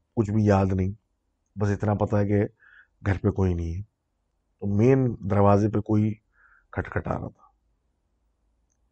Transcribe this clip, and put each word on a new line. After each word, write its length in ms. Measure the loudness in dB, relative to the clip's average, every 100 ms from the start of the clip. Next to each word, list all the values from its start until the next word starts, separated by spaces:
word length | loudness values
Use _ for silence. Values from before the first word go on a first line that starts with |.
| _ -4
कुछ 140 | -2
भी 200 | 2 4
याद 240 | 4 2
नहीं, 220 | 0 -2 -6 _ _ _ _ _ -6
बस 120 | -4
इतना 260 | -2 -2 -2
पता 220 | 0 0
है 80 | 0
कि 280 | 0 -2 _ -20 -20 _ _
घर 140 | -4 -2
पे 120 | -2
कोई 240 | 0 0
नहीं 200 | -2 -4
है। 80 | -8 -12 _ _ _ _ _ _ -10
तो 60 | -4
मेन 500 | 2 4 4 2 -4
दरवाजे 460 | -2 2 4 4 2
पे 100 | -2
कोई 400 | -2 0 0 -4 _ _ _ _ _
खटखटा 380 | -10 -8 -6 -6
रहा 160 | -8 -8
था। 200 | -16 _ _ _ _ _ _ _ _ _ _ _ _ _ _ _